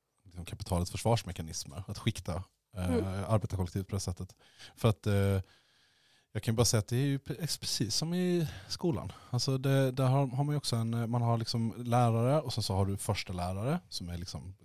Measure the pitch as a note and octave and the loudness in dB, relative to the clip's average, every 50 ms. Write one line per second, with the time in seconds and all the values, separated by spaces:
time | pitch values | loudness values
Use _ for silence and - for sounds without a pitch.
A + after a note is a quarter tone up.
0 | _ _ _ _ _ F#2+ E2+ F2 E2+ - - - - - F#2 E2+ F2+ - - - | _ _ _ _ _ -18 -14 -14 -12 -10 -10 -8 -4 -2 0 0 0 -2 -4 -2
1 | - A2+ A#2 A2 - F2+ F2+ - E2 D#2+ D2+ - - - C#2 E2 F#2 - G#2 - | 2 2 2 2 0 -2 -8 -8 -8 -8 -8 -10 -10 -10 -10 -12 -10 -10 -10 -4
2 | - A#2 - - - - E2 E2+ F#2 - _ _ _ _ - F#2 F2+ F2 E2+ - | -2 -2 -2 -2 -4 -6 -6 -6 -6 -10 _ _ _ _ -8 -4 -2 0 0 0
3 | F#2+ F#2+ F#2 G2+ G2 - A2 G2+ - - - F#2 F2+ E2+ - G2+ F#2 - G#2 F#2+ | 0 -2 -4 -4 0 2 2 2 2 0 -2 -2 -2 -2 -2 -4 -4 -2 -4 -4
4 | - F#2+ F2+ - F#2 - - _ _ - _ - - - - - - A2+ G#2 - | -4 -4 -6 -6 -8 -12 -14 _ _ -20 _ -20 -20 -20 -6 0 2 2 2 2
5 | - G#2+ G2+ G2 G2 G2 G2 F#2+ F2+ - - _ _ _ _ _ _ _ _ _ | 0 2 2 4 4 4 2 2 0 -4 -10 _ _ _ _ _ _ _ _ _
6 | _ _ _ _ _ _ - - - A#2+ A2 A2+ A#2 - - A2+ G2+ - A#2+ B2 | _ _ _ _ _ _ -8 -4 -2 0 2 4 4 4 4 2 2 2 0 0
7 | C#3+ C#3+ C#3 C#3 - - C#3 - E3 C#3+ - - - - - - B2 G2 - - | 2 2 0 -2 -4 -6 -6 -6 -4 -4 -6 -6 -4 -4 -2 -2 -2 0 0 -2
8 | D#3 E3 F3 F3+ F3+ F3+ F3 F3 D#3+ - - - - - - - - F3 C3+ E2+ | -2 0 0 0 2 2 2 2 0 -2 -4 -8 -12 -10 -8 -2 -2 0 0 0
9 | - G2 - - - - - A#2+ - C3+ C3+ C3 C3+ C3+ C3+ C3+ C3+ C3 B2+ C3 | -4 -6 -10 -12 -8 -4 -2 -2 0 0 0 0 2 4 4 4 4 4 2 2
10 | C3 B2+ C3 C#3+ C#3 B2+ B2 C3 C#3+ D3 D3 C#3+ - - B2 A2+ A2+ A2+ A#2 A#2 | 2 4 4 4 2 2 0 0 0 0 0 0 0 0 0 0 0 0 0 0
11 | A#2 A2 A#2+ A#2+ A#2 A#2 A#2 A2+ A2 - - A#2 A2+ A2+ - A2+ B2 A#2+ A#2+ B2 | 0 0 0 2 2 4 2 2 0 0 0 0 0 0 -2 -4 -2 2 4 6
12 | B2 A#2 A2+ A#2 A#2 B2+ C#3+ D#3 C#3+ C3 - - G2+ - G2 F#2+ G2 G2 G2 - | 6 6 4 4 4 4 4 2 2 0 -2 -2 -2 0 2 2 2 2 0 -2
13 | - - G2+ - - - F2+ F2+ F2 F2+ F#2+ G2 G#2+ C3 E3 F3+ - - - - | -2 -2 -2 -2 -4 -6 -6 -4 -4 -4 -4 -2 -2 -2 -2 -2 -4 -8 -10 -10
14 | F#2 F2 F2 E2+ F2+ - - D2+ C2+ F#2+ F#2+ - - | -8 -6 -6 -8 -8 -8 -10 -10 -10 -12 -14 -16 -16